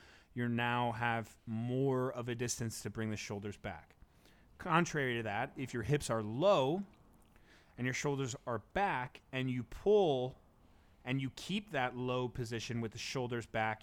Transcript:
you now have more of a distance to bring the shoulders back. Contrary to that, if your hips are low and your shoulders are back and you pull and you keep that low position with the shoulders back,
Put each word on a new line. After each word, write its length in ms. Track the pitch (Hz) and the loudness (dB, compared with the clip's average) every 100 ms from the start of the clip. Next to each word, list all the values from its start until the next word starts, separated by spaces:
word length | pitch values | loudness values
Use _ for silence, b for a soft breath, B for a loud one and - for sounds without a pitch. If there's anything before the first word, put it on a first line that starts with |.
| B B B - | B B B -2
you 120 | 120 | 0
now 440 | 117 120 120 120 | 2 2 2 0
have 440 | 113 120 117 110 - - | 0 0 0 -2 -12 -8
more 640 | 110 120 127 135 127 127 | -4 -2 2 2 2 0
of 180 | 123 117 | -2 -4
a 60 | 120 | -2
distance 460 | 120 - 113 - | -2 -2 -4 -4
to 100 | 107 | -6
bring 180 | 110 110 | -4 -2
the 80 | 104 | -4
shoulders 400 | - 104 104 98 | -4 -6 -6 -8
back. 380 | 104 82 - - b b b b b - | -8 -10 -14 -20 b b b b b -12
Contrary 580 | 185 165 170 156 131 117 | 2 4 4 2 0 0
to 60 | |
that, 280 | 110 101 135 - | 0 0 -2 -4
if 160 | 127 | -4
your 80 | 120 | -4
hips 300 | 101 147 - | 2 2 2
are 100 | 113 | 0
low 640 | 104 117 185 180 131 180 196 - - - - - B B B - | 0 2 6 6 6 2 -2 -12 -20 -20 -20 -20 B B B -4
and 80 | 123 | -2
your 80 | 127 | 0
shoulders 400 | 147 139 131 117 - | -2 0 -2 -4 -4
are 160 | 117 - 185 | -4 -2 0
back 460 | 196 143 127 - - | 0 0 -4 -10 -6
and 180 | 131 131 | -2 0
you 140 | 127 | -2
pull 720 | 113 - 196 208 180 131 127 - - - b b b b 127 | -4 -2 4 6 6 4 0 -6 -18 -20 b b b b -2
and 160 | 135 | -2
you 100 | 131 - | -2 -6
keep 360 | - 196 208 | -4 -4 -2
that 240 | 147 127 120 | -2 0 0
low 320 | 127 127 123 | -2 0 -2
position 540 | - 117 117 - 117 | -4 -4 -4 -4 -4
with 100 | 113 | -4
the 60 | - | -6
shoulders 480 | - 139 123 120 107 | -6 -4 -2 -4 -4
back, 340 | 113 110 107 | 0 0 0